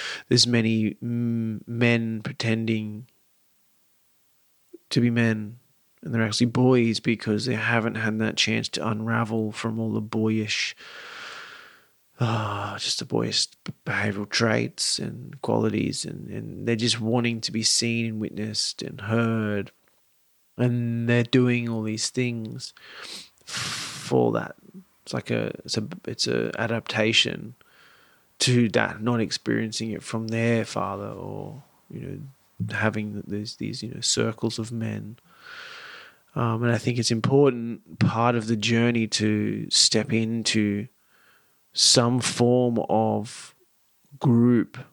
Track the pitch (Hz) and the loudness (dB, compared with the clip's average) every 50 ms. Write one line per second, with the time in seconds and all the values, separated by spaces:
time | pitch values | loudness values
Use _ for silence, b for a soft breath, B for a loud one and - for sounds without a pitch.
0 | B B B B B - 131 120 - 120 120 117 113 113 113 110 107 104 - - | B B B B B 2 4 4 4 4 4 4 4 4 2 2 2 0 -2 -4
1 | - 117 120 120 120 117 117 117 113 113 110 104 - - 120 117 120 120 117 117 | -4 -4 -2 -2 0 0 0 -2 -2 -4 -4 -6 -8 -8 -2 2 4 4 4 4
2 | 117 113 113 110 104 - 123 - - 113 113 113 113 113 113 110 107 107 107 104 | 2 -2 -4 -6 -6 -8 -6 -4 -2 0 0 0 0 0 0 -2 -2 -6 -8 -12
3 | 127 - _ _ _ _ _ _ _ _ _ _ _ _ _ _ _ _ _ _ | -14 -18 _ _ _ _ _ _ _ _ _ _ _ _ _ _ _ _ _ _
4 | _ _ _ _ _ _ _ _ _ _ _ _ _ _ - - _ _ - 143 | _ _ _ _ _ _ _ _ _ _ _ _ _ _ -20 -20 _ _ 2 2
5 | 120 120 117 117 117 113 110 110 107 104 117 120 _ _ _ _ _ _ _ _ | 4 4 4 4 2 2 2 0 -4 -8 -12 -16 _ _ _ _ _ _ _ _
6 | - - 123 113 113 107 104 - 120 120 117 139 127 127 131 123 117 117 110 - | -8 -4 0 0 0 0 2 2 2 2 4 4 6 6 6 6 6 4 2 0
7 | - 113 117 107 - 113 107 104 110 123 123 110 110 113 117 117 110 117 117 110 | 0 0 -2 0 0 0 0 0 0 -2 -2 -2 0 2 2 2 2 0 -2 -2
8 | 110 110 107 110 110 110 - - - - 113 113 113 - - - 78 110 113 107 | -2 -2 0 0 0 0 0 0 0 0 0 0 -2 -4 -4 -4 -4 -2 -2 -2
9 | 110 113 117 113 117 107 113 113 110 107 107 - - 113 110 113 113 110 107 107 | -2 0 0 0 0 0 0 -2 -2 -2 -4 -4 -4 -4 -2 -2 -2 -2 -2 -2
10 | 107 107 - 113 110 110 110 110 107 107 - - - - - B B B B B | -2 -2 -2 0 2 2 2 2 0 0 -2 -2 -2 -4 -6 B B B B B
11 | B B B B B B B B B B B B B B B B B B B _ | B B B B B B B B B B B B B B B B B B B _
12 | _ _ _ - 120 113 110 110 107 104 104 104 101 101 101 98 - - - - | _ _ _ -2 0 0 0 0 -2 -2 -4 -6 -6 -6 -6 -6 -4 -4 -4 -4
13 | - - - - 58 58 - - - - - - - - - _ _ - - - | -4 -2 -2 -2 0 0 0 -2 -2 -2 -6 -12 -14 -14 -14 _ _ -6 -4 -2
14 | 101 107 101 101 104 101 - - 117 113 110 120 117 - - - - - - - | -2 -2 -2 -4 -4 -4 0 2 4 4 4 2 0 -2 -4 -4 -2 -2 -2 -2
15 | - 117 113 117 123 120 - 139 - - 110 113 110 110 104 107 - - - - | -4 -6 -8 -10 -12 -14 -12 -8 -2 0 2 2 2 2 2 0 0 -2 -2 -4
16 | - - - 92 - - 98 107 110 107 - 95 107 113 117 110 113 120 107 117 | -6 -8 -10 -10 -12 -10 -10 -10 -10 -10 -10 -6 -4 -2 0 0 0 0 0 0
17 | 113 110 113 123 117 117 117 113 110 - - 113 110 - - - - 117 117 117 | 0 0 0 2 2 0 -2 -2 -4 -4 -4 -2 0 2 2 2 0 0 0 -2
18 | 117 113 110 107 107 - - - 107 110 110 - - - - - - - - - | -2 -2 -4 -4 -6 -6 -6 -6 -6 -6 -4 -4 -4 -4 -6 -8 -10 -10 -10 -8
19 | 101 101 110 113 117 113 113 113 107 104 104 101 98 - - _ _ _ _ _ | -4 0 2 2 2 2 0 0 0 -2 -2 -4 -4 -6 -12 _ _ _ _ _
20 | _ _ _ _ _ _ _ _ _ _ _ - 123 123 120 120 120 117 117 117 | _ _ _ _ _ _ _ _ _ _ _ 0 0 2 2 0 0 -2 -2 0
21 | 117 117 120 120 120 120 - 131 123 123 123 120 117 117 117 113 110 107 107 110 | 0 2 2 2 4 4 4 4 4 4 4 2 0 -2 -4 -4 -4 -4 -4 -4
22 | - - - 127 127 123 117 117 110 110 117 131 - - B B B B B B | -4 -4 -2 -2 -2 -2 -2 -4 -6 -8 -10 -12 -12 -14 B B B B B B
23 | B B B B B B B _ _ - - - - - - - - - - - | B B B B B B B _ _ -10 -8 -8 -6 -6 -6 -8 -8 -10 -10 -10
24 | - - - 64 62 60 - - - - - - - - - 190 185 _ _ _ | -4 0 2 4 4 4 2 0 -2 -6 -10 -16 -20 -20 -20 -20 -20 _ _ _
25 | _ - - 123 - - 117 113 110 110 - - - - - - 107 - 165 185 | _ -10 -8 -8 -4 -4 -2 -2 -2 -4 -6 -8 -10 -6 -4 -4 -4 -4 -8 -10
26 | - - 120 - - 123 123 120 113 110 - - 113 113 113 113 107 - - 113 | -10 -10 -6 -4 -2 -2 0 0 -2 -2 -2 -4 -4 -2 -2 -4 -4 -4 -2 0
27 | 107 110 113 - - - - - - 117 123 b b b b b b b b b | 2 2 4 2 2 2 -2 -6 -8 -12 -16 b b b b b b b b b
28 | b b b b b b _ - - 131 123 120 120 110 92 117 110 - - 98 | b b b b b b _ 0 2 4 6 6 6 6 6 4 4 2 0 -2
29 | 107 117 123 117 110 - - - - 127 117 113 113 110 104 - 113 113 107 - | -2 0 0 0 0 -2 -4 -4 -2 -2 -2 -2 -2 -4 -6 -6 -6 -6 -6 -8
30 | - - - 113 113 110 113 113 113 117 117 113 110 - - 107 98 98 98 98 | -8 -6 -6 -4 -4 -2 -2 0 2 2 2 2 0 -2 -4 -4 -4 -4 -4 -6
31 | 104 104 107 98 92 101 101 101 98 101 104 131 139 _ _ _ _ - - - | -8 -8 -10 -10 -10 -10 -10 -10 -10 -10 -12 -16 -18 _ _ _ _ -16 -14 -12
32 | - 92 98 101 107 135 135 _ _ _ _ - 110 107 107 104 107 110 107 107 | -12 -10 -10 -12 -12 -14 -18 _ _ _ _ -6 -6 -4 -2 0 0 0 0 -2
33 | 107 104 101 101 - - 98 104 104 107 - - - 110 107 - - 110 - 101 | -4 -6 -8 -10 -8 -6 -6 -6 -6 -8 -8 -8 -8 -8 -8 -8 -10 -10 -8 -6
34 | - - - - 113 113 107 - - 113 110 - 110 110 120 113 110 110 107 107 | -4 -2 0 0 0 0 -2 -2 -4 -4 -4 -4 -6 -6 -6 -6 -6 -6 -6 -8
35 | 107 104 117 - B B B B B B B B B B B B B B B B | -8 -12 -14 -18 B B B B B B B B B B B B B B B B
36 | B B B B B B - - 120 117 113 113 117 120 117 113 - 127 120 120 | B B B B B B -2 0 0 0 2 2 2 2 2 2 0 0 0 0
37 | 113 - 117 113 110 - 135 139 143 139 123 120 117 117 117 - - - 80 - | 0 0 0 0 2 4 6 6 6 6 4 2 -2 -8 -8 -10 -12 -12 -2 0
38 | - - 98 110 117 120 123 120 107 110 117 107 101 113 117 113 117 120 120 117 | 2 2 2 4 4 4 2 2 2 0 0 0 2 2 2 4 4 4 4 2
39 | 113 107 - - 107 107 107 104 104 104 104 104 107 - - - - - - 110 | 0 0 0 2 2 2 2 2 2 0 -2 -4 -2 0 4 4 4 6 4 2
40 | 107 - - 113 113 110 113 117 110 - - 110 107 104 101 101 110 123 _ b | 2 2 2 0 0 0 -2 -2 -2 0 2 2 2 2 0 -2 -4 -8 _ b
41 | b b b b b b b b b b b b b b - - - - - 131 | b b b b b b b b b b b b b b -2 2 4 6 6 6
42 | 117 120 123 127 110 - - - 120 120 123 127 123 123 120 113 - - - 110 | 6 6 4 2 2 0 2 4 4 6 6 6 4 4 2 2 2 2 2 2
43 | 110 110 107 107 104 127 - - - - - _ _ _ _ _ _ _ _ _ | 4 2 2 0 -2 -6 -10 -14 -18 -18 -20 _ _ _ _ _ _ _ _ _
44 | _ _ - - - 147 117 117 120 123 123 117 98 - - - - - | _ _ -8 0 2 4 6 6 6 6 6 4 2 0 -4 -12 -16 -18